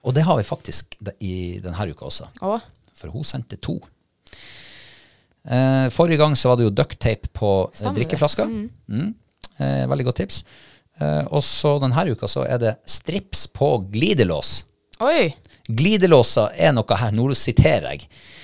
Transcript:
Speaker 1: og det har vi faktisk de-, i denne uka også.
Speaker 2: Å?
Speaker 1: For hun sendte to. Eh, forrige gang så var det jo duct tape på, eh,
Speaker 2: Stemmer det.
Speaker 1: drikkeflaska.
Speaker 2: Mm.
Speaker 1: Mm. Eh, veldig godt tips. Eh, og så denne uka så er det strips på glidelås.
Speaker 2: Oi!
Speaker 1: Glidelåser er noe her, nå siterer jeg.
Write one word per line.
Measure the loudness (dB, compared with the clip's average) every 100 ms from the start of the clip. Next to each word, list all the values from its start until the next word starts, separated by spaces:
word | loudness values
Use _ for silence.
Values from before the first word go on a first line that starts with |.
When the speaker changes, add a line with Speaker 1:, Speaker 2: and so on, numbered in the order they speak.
Speaker 1:
og | -2
det | 2
har | 2 2
vi |
faktisk | 0 -6 -6 -8 -8 -12
de-, | -14 -10
i | -8 -6 -6 -8
denne | -10 -6 -8
uka | -8
også. | -8 -8 -8 -8
Speaker 2:
Å? | -6 -4 -6 _ _
Speaker 1:
For | -18 -12
hun | -8
sendte | -6 -6 -10 -10
to. | -8 -8 -10 _ _ _ -20 -20 -20 -20 -20 -20 -20 -20 -20 _ _ _
Eh, | -4 0 2 2 0
forrige | 0 -2 2
gang | 2 2
så | 2
var | 4
det | 4
jo |
duct | 2 -2 -2
tape | -2 -2 -6
på, | -4 0 2 0
eh, |
Speaker 2:
Stemmer | -4 -4
det. | -2 -2
Speaker 1:
drikkeflaska. | 0 0 0 -2
Speaker 2:
Mm. | -4 -10 -14 -8
Speaker 1:
Mm. | -4 -4 -6 _ _ -20 -6
Eh, | -2 -2 -2
veldig | -2
godt | -2 -2
tips. | -4 -4 -8 -20 -20 -20 _ _
Eh, | -2 -2 -2
og | -2
så | -2 0 0 0
denne | 2 0 0
uka | -2 -2
så | -2 -2
er | 0
det | -2 -2 -4
strips | -6 -4 -8 -4 -4 -4
på | 0 0 0 -2
glidelås. | 0 2 4 2 2 -2 -4 -6 _ _ -4
Speaker 2:
Oi! | 0 2 0 -2 -20 _ -6
Speaker 1:
Glidelåser | 0 2 4 8 8 6 4 0 2
er | 2
noe | 2 2 0
her, | 2
nå | 2 0
siterer | 0 2 6 6 6 -2
jeg. | -10 -12 -20 -20 -20